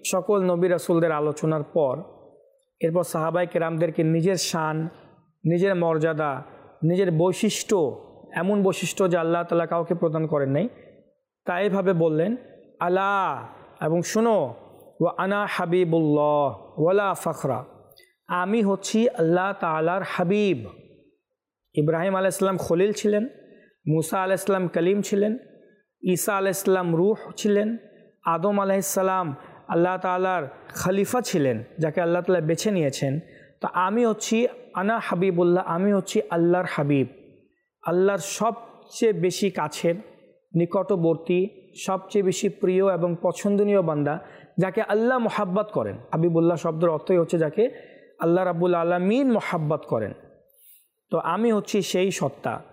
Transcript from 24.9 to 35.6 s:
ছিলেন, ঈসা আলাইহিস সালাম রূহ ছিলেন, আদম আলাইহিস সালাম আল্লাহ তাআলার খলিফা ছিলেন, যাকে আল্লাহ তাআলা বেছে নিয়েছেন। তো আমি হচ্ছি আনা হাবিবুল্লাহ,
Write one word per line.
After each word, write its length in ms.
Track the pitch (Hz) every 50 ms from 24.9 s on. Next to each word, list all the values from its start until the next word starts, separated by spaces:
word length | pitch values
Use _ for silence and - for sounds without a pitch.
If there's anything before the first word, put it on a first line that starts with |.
| 202 208
ছিলেন, 380 | 196 - 214 196 202 214 220 262 - - - - - - _ _ _ _ _ _ - 180
ঈসা 240 | 180 160 - 214 202
আলাইহিস 200 | 196 190 196 180
সালাম 400 | 185 - 196 190 185 180 170 165
রূহ 180 | 160 180 208 220 - - - -
ছিলেন, 400 | - - 208 202 202 214 214 233 233 - - - - - - _ _ _
আদম 360 | - 165 165 165 208 202 202
আলাইহিস 260 | 196 190 190 196 185
সালাম 480 | - - 196 185 190 190 185 180 156 135 - - - - - - -
আল্লাহ 280 | - 170 170 180 185
তাআলার 460 | 175 185 185 180 185 185 185 185 175 143 127 - - - - - - -
খলিফা 360 | 180 190 196 196 - - 247
ছিলেন, 420 | 220 - - 175 139 131 117 110 113 - - -
যাকে 220 | 156 156 151 185
আল্লাহ 220 | 175 170 170 175
তাআলা 240 | 170 196 185 175 156
বেছে 240 | 156 165 160 - 214
নিয়েছেন। 500 | 208 180 156 135 135 - 147 135 135 160 - - - - - - _ _
তো 80 | - -
আমি 340 | - 180 185 190 208 240 247
হচ্ছি 420 | 226 208 214 - - 220 226 240 247 - - - - -
আনা 240 | 180 190 208 226 220
হাবিবুল্লাহ, 680 | - - - 170 190 190 175 170 180 175 175 180